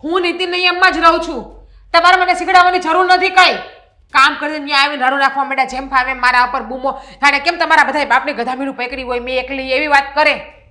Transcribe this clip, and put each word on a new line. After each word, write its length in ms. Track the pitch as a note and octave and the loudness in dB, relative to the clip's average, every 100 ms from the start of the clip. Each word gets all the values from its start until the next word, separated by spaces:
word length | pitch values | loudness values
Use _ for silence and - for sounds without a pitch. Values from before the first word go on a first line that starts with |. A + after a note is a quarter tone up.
હું 180 | D4 F4+ | -4 -2
નીતિ 240 | F4 - | -2 -4
નિયમમાં 460 | F4+ F4+ F4+ F4 F#4 | -4 -2 -2 2 2
જ 60 | D#4 | 4
રહું 240 | E4+ E4 - | 2 2 -4
છું, 140 | C4+ - - - - _ | -10 -12 -20 -20 -20 _
તમારે 240 | E4+ F4 F#4 | 2 4 4
મને 160 | F#4 | 2
શીખડાવવાની 460 | F4+ E4+ F#4 F4+ F4+ | -2 2 4 4 2
જરૂર 260 | F#4 F4+ | 0 0
નથી 240 | F#4 F#4 F#4+ | 2 2 2
કાંઈ. 340 | F#4 F4 B3 - - _ _ _ | 4 2 2 -8 -20 _ _ _
કામ 220 | B3+ C#4 C#4+ | 2 2 2
કરીને 260 | D4+ D#4 | -6 -6
ન્યા 160 | C#4+ C#4+ | -2 0
આવીને 180 | C#4+ D4 | 0 0
રાડો 160 | B3+ C#4 | -2 2
નાખવા 260 | C4+ C4 | 0 0
માંડ્યા 220 | C4 C4+ | -4 -2
જેમ 220 | B3 B3 C4+ | -2 -4 -2
ફાવે 220 | C4+ B3+ | 0 0
એમ 80 | B3+ | 0
મારા 240 | B3 B3 | 2 2
ઉપર 200 | B3 C4 | 0 -2
બૂમો. 280 | A3 B3+ C4 - - - | -8 -6 -6 -6 -14 0
જાણે 180 | C#4 C#4 | 0 2
કેમ 180 | D4 E4+ | -2 -2
તમારા 260 | D#4+ D#4+ | 2 2
બધાય 220 | C#4+ D4+ | 2 0
બાપની 280 | C4+ B3 C4+ | 0 0 0
ગધામીનું 420 | A3+ A#3 B3+ C#4 | -6 -6 -6 -8
પકડી 280 | C4+ B3 C4 | -8 -8 -8
હોય, 160 | B3 B3 | -8 -8
મેં 200 | A#3+ B3+ | -4 -6
એકલી 280 | B3+ C4+ C4 | -6 -8 -4
એવી 160 | C4 D4+ | -2 2
વાત 200 | C#4 C#4 | 2 2
કરે. 200 | C#4+ D4+ A#3+ - - _ | 0 0 0 -8 -20 _